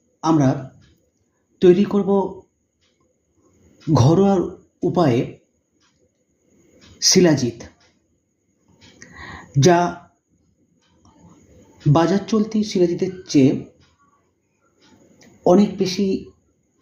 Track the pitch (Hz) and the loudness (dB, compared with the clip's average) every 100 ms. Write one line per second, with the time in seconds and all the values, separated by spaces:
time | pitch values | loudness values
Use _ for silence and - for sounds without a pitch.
0 | _ _ - 156 131 - - - _ _ | _ _ -2 0 0 -2 -8 -20 _ _
1 | _ _ _ _ _ - 185 180 202 202 | _ _ _ _ _ 0 4 4 2 -2
2 | 190 196 180 - - _ _ _ _ _ | -2 -2 -4 -10 -20 _ _ _ _ _
3 | _ _ _ _ _ _ _ _ 156 151 | _ _ _ _ _ _ _ _ -2 2
4 | 123 175 196 196 - - _ _ 175 175 | 4 4 2 0 -4 -10 _ _ -4 0
5 | 156 120 - - _ _ _ _ _ _ | 0 0 -4 -12 _ _ _ _ _ _
6 | _ _ _ _ _ _ _ _ - - | _ _ _ _ _ _ _ _ -20 -6
7 | - 185 175 143 120 - - _ _ _ | 0 2 4 2 -4 -8 -18 _ _ _
8 | _ _ _ _ _ _ _ _ _ - | _ _ _ _ _ _ _ _ _ -20
9 | - - - - - 143 175 170 175 - | -20 -20 -20 -20 -8 0 2 2 0 -8
10 | - _ _ _ _ _ _ _ _ _ | -20 _ _ _ _ _ _ _ _ _
11 | _ _ - _ _ - _ _ 147 151 | _ _ -20 _ _ -20 _ _ 0 2
12 | 165 196 190 220 214 214 208 185 170 175 | 2 -2 -2 -4 -2 -4 -4 -2 -2 -2
13 | 185 - - 147 135 - - _ _ _ | -6 -10 -4 2 2 0 -10 _ _ _
14 | _ _ _ _ _ _ _ _ _ _ | _ _ _ _ _ _ _ _ _ _
15 | _ _ _ _ - 185 202 - 185 - | _ _ _ _ 2 4 2 -2 -6 -4
16 | 196 - - - _ _ _ _ | -4 -6 -10 -20 _ _ _ _